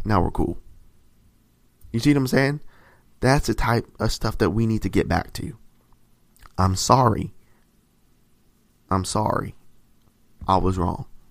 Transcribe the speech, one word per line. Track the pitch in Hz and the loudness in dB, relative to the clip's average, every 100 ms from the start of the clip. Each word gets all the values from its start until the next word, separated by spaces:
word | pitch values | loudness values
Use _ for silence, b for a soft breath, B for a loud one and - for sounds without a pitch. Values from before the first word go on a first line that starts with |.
now | 107 101 | 0 2
we're | 85 | 2
cool. | - - - - - - _ _ _ _ _ _ _ _ _ - | 0 -2 -4 -12 -20 -20 _ _ _ _ _ _ _ _ _ -8
You | 117 | -2
see | 147 | 2
what | 143 | 2
I'm | 131 | 2
saying? | 135 135 151 - b b b b - | 2 0 -2 -10 b b b b -2
That's | 123 147 - | 2 2 2
the | |
type | 110 113 117 - - | 0 0 0 -2 -4
of | 110 | -4
stuff | - 113 - | -2 -4 0
that | 95 | 0
we | 104 113 | 2 0
need | 110 | 0
to | 98 | -2
get | 98 - | -2 0
back | 87 - | -2 -4
to. | - - - - _ _ _ _ _ _ _ - - | -10 -12 -14 -20 _ _ _ _ _ _ _ -10 0
I'm | 95 | 2
sorry. | 92 - 127 123 - - - - _ _ _ _ _ _ _ _ _ _ _ _ _ - | 2 2 4 4 0 -6 -12 -20 _ _ _ _ _ _ _ _ _ _ _ _ _ -4
I'm | 95 | -2
sorry. | 92 104 107 - - - - - _ _ _ _ _ - - | -2 -2 -2 -2 -6 -12 -20 -20 _ _ _ _ _ -12 -2
I | 95 | 0
was | 90 92 | 0 0
wrong. | 87 - - - - | -2 -4 -10 -18 -20